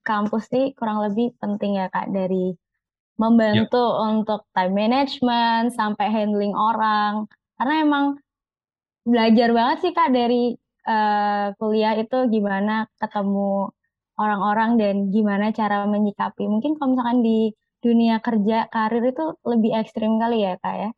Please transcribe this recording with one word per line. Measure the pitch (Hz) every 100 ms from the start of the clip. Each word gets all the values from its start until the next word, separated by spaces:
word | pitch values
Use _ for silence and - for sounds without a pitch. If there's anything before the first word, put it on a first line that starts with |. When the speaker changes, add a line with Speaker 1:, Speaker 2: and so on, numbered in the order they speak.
Speaker 1:
kampus | - 214 208 226 -
nih | 247 269
kurang | 269 226 214
lebih | 208 202 240 -
penting | 208 202 202 196
ya, | 190
Kak, | - -
dari | 196 185 185 185 180 _ _ _ _ _ -
membantu | 220 233 220 214 220 247
Speaker 2:
Ya. | 240 165 214
Speaker 1:
untuk | 220 214 214 _
time | - 185 196
management | 214 254 277 - 247 240 233 226 233 240
sampai | 214 208 208
handling | 220 208 208 202 -
orang. | 214 220 220 214 208 208 214 _ _ _
Karena | 233 311
emang | 302 285 285 277 _ _ _ _ _ _ _ _
belajar | 233 233 226 226 233 233
banget | 240 311
sih, | 359 349
Kak, | 320 254
dari, | 240 240 240 - _ _ -
eh, | 220 214 208 208 202 202 196
kuliah | 220 214 214 220
itu | 226 254 254
gimana | 220 202 196 208 220 220 _
ketemu | 214 208 196 196 202 196 190 _ _ _ _ -
orang-orang | 214 208 202 214 226 240
dan | 208 196 196
gimana | 208 208 202 214
cara | 220 208 202 202
menyikapi. | 208 208 202 202 - 202
Mungkin | 214 294 302
kalau | 269 262
misalkan | 240 247
di | 226 220 220 - _ _
dunia | 240 233 233 220
kerja, | 233 226 202 226 233
karir | 233 220 233 247
itu | 262 320 339 233
lebih | 240 220 220
ekstrim | 214 233 220 220
kali | 226 226
ya, | 196 180
Kak, | 185 190
ya? | 196